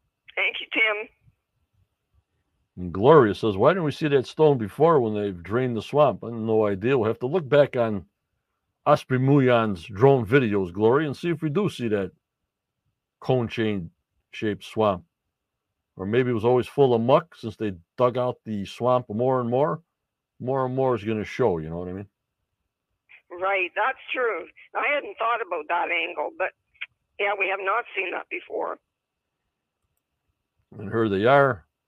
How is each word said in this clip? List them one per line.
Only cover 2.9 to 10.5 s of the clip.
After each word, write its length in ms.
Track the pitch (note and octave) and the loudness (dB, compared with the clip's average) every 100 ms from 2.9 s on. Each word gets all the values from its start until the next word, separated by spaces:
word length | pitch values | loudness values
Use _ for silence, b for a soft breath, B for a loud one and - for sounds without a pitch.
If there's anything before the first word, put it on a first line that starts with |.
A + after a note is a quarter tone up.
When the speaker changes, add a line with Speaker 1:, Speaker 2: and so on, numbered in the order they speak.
Speaker 2:
Gloria 420 | E2 B2 D#3+ A2 | 2 8 8 8
says, 220 | F#2 A2 F#2+ | 4 -2 2
"Why 140 | C3 | 2
didn't 140 | F#3+ | 2
we 60 | D#3 | -2
see 180 | - D#3 | -4 0
that 180 | C#3 A#2 | 0 0
stone 300 | - D#3 C3+ | 2 4 4
before 440 | G2+ - D#3+ D#3 | -2 2 4 4
when 140 | A2+ | 2
they've 280 | G#2 G#2 F2+ | -2 -4 -6
drained 340 | E2+ A#2 C3 A2 | -4 -2 -2 -4
the 60 | |
swamp?" 400 | - C#3+ C#3+ F#2+ | -2 2 2 2
I 40 | A2 | -8
have 80 | A#2 | -6
no 300 | A2 A2 G#2+ | 0 2 2
idea. 300 | G2 A2+ C3+ | 0 0 0
We'll 120 | G#2+ | 0
have 100 | A2+ | -2
to 80 | B2 | -4
look 220 | F3+ C3+ | -4 2
back 280 | C#3+ C3+ B2+ | 4 4 2
on 300 | A2+ G2+ D#2+ _ _ _ _ _ _ _ C3+ | -2 -4 -10 _ _ _ _ _ _ _ 2
Osprey 320 | D3 - B2+ | 2 2 0
Muyan's 640 | C3+ C#3+ B2+ A#2+ A2 F2+ | 4 4 6 4 2 -4
drone 400 | E2 G2 C3+ C3+ | -8 4 6 6
videos, 480 | G#2 C#3 A#2+ | 4 2 2